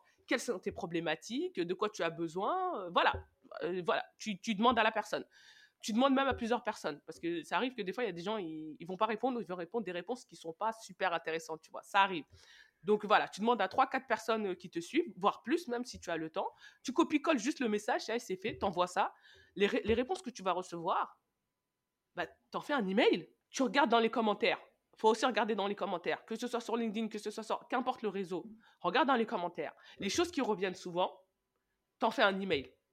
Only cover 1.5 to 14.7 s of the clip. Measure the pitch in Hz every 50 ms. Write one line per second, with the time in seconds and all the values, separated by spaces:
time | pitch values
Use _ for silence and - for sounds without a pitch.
1.5 | - 180 170 175 180 - 208 208 - - 175 170 160 160 170 165 151 185 202 269
2.5 | 339 381 370 370 320 220 190 170 175 262 330 226 - 82 - - _ _ - -
3.5 | - - - 165 185 185 170 - - - - - _ - - 220 202 - - 226
4.5 | 220 185 226 247 240 233 214 220 226 214 214 - - 139 123 - _ - - -
5.5 | - - - - _ _ - - 208 226 262 277 262 269 277 269 240 - 240 214
6.5 | 240 220 - 214 214 - - 160 147 143 - - 160 - - 170 175 165 151 -
7.5 | 185 175 233 262 254 220 202 180 185 247 247 202 175 170 170 202 220 214 180 160
8.5 | 160 156 156 156 151 - 170 165 185 180 220 220 220 208 - 269 247 233 208 -
9.5 | 180 180 170 170 - 240 202 180 175 175 175 - 254 247 - _ 170 - - 165
10.5 | 160 - 208 220 220 - - - 180 - 190 180 170 165 - 160 160 165 165 -
11.5 | 160 156 - - - - - - - 202 196 190 190 156 131 _ - - - -
12.5 | - - - _ _ _ - 180 214 208 208 202 214 170 143 - - 185 208 233
13.5 | 247 208 190 190 - 254 269 285 - 262 254 - 226 214 - - 226 220 214 190
14.5 | 180 - - 175